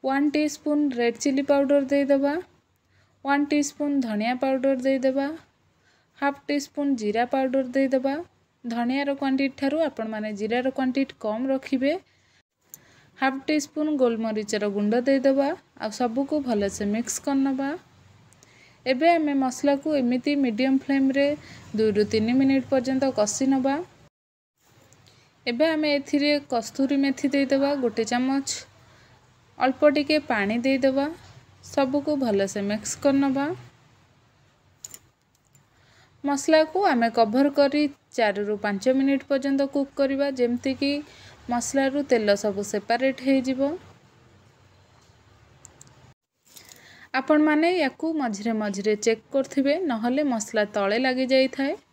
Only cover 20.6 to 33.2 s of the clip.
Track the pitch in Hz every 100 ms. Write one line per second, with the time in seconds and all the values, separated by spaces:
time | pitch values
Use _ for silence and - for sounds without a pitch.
20.6 | 262 269 - 277 269 269 285 294 - -
21.6 | - 214 220 202 208 220 220 254 269 269
22.6 | 254 269 247 262 269 254 208 - 269 269
23.6 | 262 277 370 _ - _ _ _ _ _
24.6 | _ _ _ _ - _ _ _ - 240
25.6 | 320 311 302 285 285 294 285 294 285 240
26.6 | 220 - 269 277 277 262 277 277 269 277
27.6 | 277 285 247 226 220 240 254 269 277 -
28.6 | - _ - - - - _ _ _ -
29.6 | 262 269 302 294 285 302 - 226 196 233
30.6 | 247 269 269 262 285 339 - - _ _
31.6 | - - 269 285 285 294 254 196 196 208
32.6 | 202 214 - - 285 277